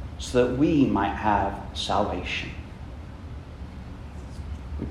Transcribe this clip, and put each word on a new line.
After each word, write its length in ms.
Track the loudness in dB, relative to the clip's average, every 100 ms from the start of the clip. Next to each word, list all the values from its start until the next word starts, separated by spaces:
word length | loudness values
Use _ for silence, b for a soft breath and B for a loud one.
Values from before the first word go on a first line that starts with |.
| -10 -8
so 260 | 2 4 4
that 120 | 6
we 280 | 6 8 6
might 300 | 6 2 2
have 420 | 4 4 4 -2 -8
salvation. 760 | -6 0 2 2 0 -2 -4 -4 -8 -12 -12 -12 -12 -12 -12 -12 -12 -12 -12 -12 -10 -12 -12 -10 -10 -10 -10 -8 -8 -6 -4
We 40 | -4